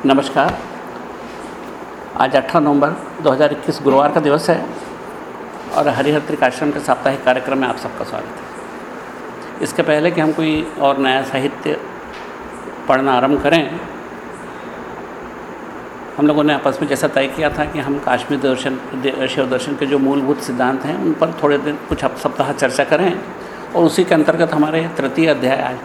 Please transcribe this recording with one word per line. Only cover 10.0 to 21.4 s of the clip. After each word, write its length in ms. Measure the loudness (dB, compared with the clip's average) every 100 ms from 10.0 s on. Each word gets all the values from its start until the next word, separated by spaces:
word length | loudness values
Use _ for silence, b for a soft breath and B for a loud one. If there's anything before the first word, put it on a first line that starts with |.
| 2
कि 100 | 2
हम 120 | 0
कोई 400 | 2 0 0 -2 2
और 180 | 2 4
नया 240 | 2 2
साहित्य 580 | 0 -2 -2 -4 -4 -4 -6 -12 -14 -14 -14 -14 -14 -12 -12 -8 2
पढ़ना 240 | 2 4
आरंभ 300 | 4 4 4
करें, 380 | 4 4 2 -6 -8 -12 -12 -14 -14 -14 -14 -12 -12 -12 -12 -12 -12 -12 -12 -12 -14 -12 -12 -12 -14 -14 -10 2
हम 80 | 4
लोगों 180 | 6
ने 100 | 4
आपस 240 | 4 2 0
में 60 | -2
जैसा 200 | 0 2
तय 180 | 2 0
किया 240 | 0 -2
था 140 | 0
कि 140 | -2 -2
हम 200 | -2 -2
काश्मीर 420 | 2 0 2 0
दर्शन, 300 | 2 0 -2
दे-, 540 | -4 -6 -2 -2 0 -2
शिव 180 | 0 0
दर्शन 260 | 0 0
के 140 | -2 2
जो 120 | 4
मूलभूत 400 | 4 2 2 0
सिद्धांत 460 | -2 0 0 0
हैं, 180 | -2 0
उन 100 | 0
पर 200 | 2 0 2